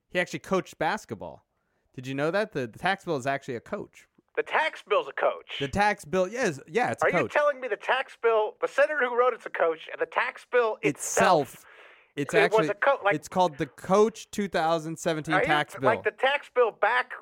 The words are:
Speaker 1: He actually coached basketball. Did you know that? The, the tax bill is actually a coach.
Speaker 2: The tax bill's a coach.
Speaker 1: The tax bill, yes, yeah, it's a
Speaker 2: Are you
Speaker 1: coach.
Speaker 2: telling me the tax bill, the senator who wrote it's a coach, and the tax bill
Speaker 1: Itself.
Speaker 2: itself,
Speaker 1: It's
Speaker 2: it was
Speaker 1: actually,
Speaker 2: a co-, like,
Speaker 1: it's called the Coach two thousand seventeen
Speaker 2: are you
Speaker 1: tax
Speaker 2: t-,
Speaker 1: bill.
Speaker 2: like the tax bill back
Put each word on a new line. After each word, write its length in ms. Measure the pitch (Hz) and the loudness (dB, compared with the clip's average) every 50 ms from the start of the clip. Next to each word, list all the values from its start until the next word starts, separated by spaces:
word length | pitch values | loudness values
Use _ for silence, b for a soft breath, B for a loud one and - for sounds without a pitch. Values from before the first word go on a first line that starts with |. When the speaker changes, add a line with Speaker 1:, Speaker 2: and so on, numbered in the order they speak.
| _ _ | _ _
Speaker 1:
He 80 | - 180 | -4 -4
actually 200 | 233 - - 156 | -4 -4 -6 -10
coached 380 | - - 190 185 165 - - - | -4 -2 -2 -2 -2 -4 -6 -4
basketball. 680 | 156 165 196 220 - - 117 92 90 82 67 - _ _ _ _ _ _ _ _ _ _ _ | -2 -2 -2 -4 -6 -12 -12 -12 -12 -14 -14 -18 _ _ _ _ _ _ _ _ _ _ _
Did 120 | - 127 | -14 -12
you 80 | 131 135 | -8 -4
know 160 | 139 147 160 | -2 -2 -2
that? 220 | 170 202 220 - | 0 -2 -4 -4
The, 140 | - 151 127 | -4 -6 -6
the 120 | 113 104 - | -8 -8 -4
tax 260 | - 175 196 - - | -2 -2 -2 -2 -4
bill 120 | 175 165 | -6 -6
is 100 | 135 117 | -4 -2
actually 300 | 135 139 143 - - 127 | -4 -4 -4 -6 -8 -10
a 40 | 113 | -10
coach. 460 | - - - 202 - - _ - - _ _ _ _ _ _ | -8 -10 -10 -10 -10 -14 _ -20 -20 _ _ _ _ _ _
Speaker 2:
The 60 | - | -6
tax 400 | 151 - - 240 311 311 302 - - | -4 -2 -2 -2 -2 -2 -4 -10 -4
bill's 220 | - 202 185 151 147 | -2 0 0 0 -2
a 40 | |
coach. 440 | - - - 139 98 82 - - - - | -4 -2 0 0 0 -2 -8 -14 -8 -8
Speaker 1:
The 80 | 139 135 | -6 -4
tax 360 | - 190 208 208 208 - - | 0 0 2 2 0 -2 -6
bill, 240 | 147 165 185 185 185 | -4 -2 0 0 0
yes, 320 | 220 247 262 196 143 135 - - | -2 -2 -2 -2 -2 -4 -10 -6
yeah, 220 | 156 214 247 - | -2 -2 0 0
it's 120 | 226 - | -2 -2
a 40 | - | -2
Speaker 2:
Are 40 | - | 0
you 80 | - 170 | 0 0
Speaker 1:
coach. 120 | 131 104 | 0 0
Speaker 2:
telling 260 | - 294 294 294 277 262 | 2 2 2 2 0 -2
me 80 | 254 247 | -4 -6
the 80 | 202 | -6
tax 420 | - - - 233 262 269 - - - | -6 -2 -2 -2 -2 -2 -6 -8 -2
bill, 320 | - 233 226 214 214 - - _ | 2 2 4 4 2 0 -2 _
the 80 | - - | -6 -2
senator 300 | - - 285 302 302 294 247 254 | 2 2 2 2 2 0 -2 0
who 100 | 240 233 | 2 2
wrote 140 | 247 254 | 2 2
it's 140 | 240 - - | 2 -2 -8
a 40 | - | -10
coach, 380 | - - 185 165 160 156 - - | -2 0 0 0 0 -2 -8 -14
and 80 | - 143 | -6 -6
the 40 | 160 | -6
tax 400 | - - - 226 254 - - - _ | -2 0 -2 -2 -2 -4 -10 -8 _
bill 260 | - 247 240 220 220 - | 2 2 2 2 0 -2
Speaker 1:
Itself. 720 | - 202 - - - - - - 190 190 180 156 135 - - | -2 -2 -2 -2 -6 -2 0 2 4 6 4 4 2 -2 -8
Speaker 2:
itself, 100 | - B B B B B B B B B B B | -16 B B B B B B B B B B B
Speaker 1:
It's 180 | - 143 - - | -8 -6 0 2
Speaker 2:
it 20 | |
was 80 | - 180 | 4 4
Speaker 1:
actually, 240 | 175 196 220 185 151 | 4 4 2 2 2
Speaker 2:
a 60 | 202 | 0
co-, 240 | - - 277 277 - | 0 2 2 2 2
like, 120 | - 202 196 | 2 0 0
Speaker 1:
it's 140 | - - - | 0 -4 -4
called 280 | - 185 180 175 147 | 0 2 2 2 0
the 80 | 135 160 | -4 -6
Coach 640 | 135 - - - - 185 208 214 226 - - - - | -6 -8 -10 -2 2 4 6 6 4 2 -4 -14 -10
two 160 | - - 202 190 | -6 -6 -4 -2
thousand 500 | - 180 160 160 170 165 151 160 165 - | -2 0 2 2 0 0 -2 -6 -10 -4
seventeen 360 | - 175 165 156 143 160 160 | -4 -2 -2 -2 -2 0 0
Speaker 2:
are 40 | 190 | 2
you 60 | - | 2
Speaker 1:
tax 260 | 180 156 147 147 - | 2 2 2 0 -2
Speaker 2:
t-, 60 | - - | -4 0
Speaker 1:
bill. 80 | 131 127 | 2 2
Speaker 2:
like 160 | 120 95 - | 2 2 0
the 60 | 208 | -4
tax 400 | - - - 269 285 285 - - _ | -2 0 0 0 0 -2 -4 -2 _
bill 160 | 247 247 214 | 2 2 2
back 420 | 175 _ - 202 240 247 247 - - - | 2 _ 0 2 2 0 -2 -4 -10 -18